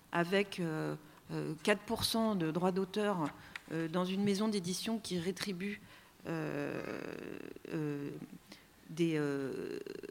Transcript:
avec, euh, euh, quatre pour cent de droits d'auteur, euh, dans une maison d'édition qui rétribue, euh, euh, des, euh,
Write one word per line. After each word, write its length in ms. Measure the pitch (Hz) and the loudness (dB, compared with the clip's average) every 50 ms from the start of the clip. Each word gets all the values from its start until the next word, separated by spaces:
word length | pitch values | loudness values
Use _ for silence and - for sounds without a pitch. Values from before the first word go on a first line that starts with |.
| - - | -10 0
avec, 480 | - 170 170 170 190 196 202 202 - - | 2 2 4 6 6 4 4 2 0 -2
euh, 360 | 175 165 156 156 156 151 151 156 - - - - - - | 0 0 0 0 0 0 -2 -4 -6 -14 -20 -20 -12 -8
euh, 220 | 160 160 151 147 151 151 - | -4 -4 -2 -2 -4 -2 4
quatre 180 | 208 208 196 | 4 4 4
pour 220 | - - 226 220 - | 2 -2 0 0 2
cent 320 | - - 226 226 220 214 | 2 4 4 4 4 4
de 160 | 190 165 160 | 4 4 2
droits 200 | 156 175 170 185 | 2 4 4 4
d'auteur, 580 | 185 190 190 185 - 214 208 208 202 180 156 143 - - - - - - - - | 4 4 2 0 2 2 2 2 4 2 2 0 -2 -6 -14 -14 -14 -14 -8 -4
euh, 160 | - 160 165 160 | -2 -2 -2 0
dans 180 | 160 180 180 | 2 0 2
une 180 | 180 190 190 202 | 2 2 2 4
maison 240 | 208 202 190 214 220 | 4 4 4 4 2
d'édition 520 | 208 208 175 175 185 - - 226 226 220 | 2 2 0 0 -2 -2 0 -2 -2 -2
qui 200 | 208 - 180 180 | -2 -2 -2 0
rétribue, 640 | 160 180 196 180 - 202 190 175 185 202 208 - - - - - - - - - - - | 0 0 0 -2 -2 -4 -4 -2 -2 -4 -4 -6 -10 -16 -20 -20 -20 -20 -20 -12 -6 -4
euh, 540 | 165 160 156 151 147 147 143 139 135 - - - - - - - - - - - - - - - - - - - - | -2 -2 -2 -2 -2 -2 -2 -2 -2 -4 -4 -4 -4 -4 -6 -6 -6 -8 -8 -8 -8 -8 -10 -10 -12 -12 -10 -6 -4
euh, 360 | 160 151 147 147 143 143 143 - 151 - - - - - - - - - - - - - - | -2 -2 -2 -2 -2 -4 -6 -6 -8 -10 -12 -14 -16 -18 -18 -20 -20 -20 -20 -20 -20 -16 -8
des, 260 | 160 156 175 165 160 151 | 0 2 4 4 4 4
euh, 600 | 147 143 143 139 135 131 110 - - - - - - - - - - - | 2 2 2 0 0 -2 -2 -2 -4 -4 -4 -6 -6 -8 -8 -8 -8 -10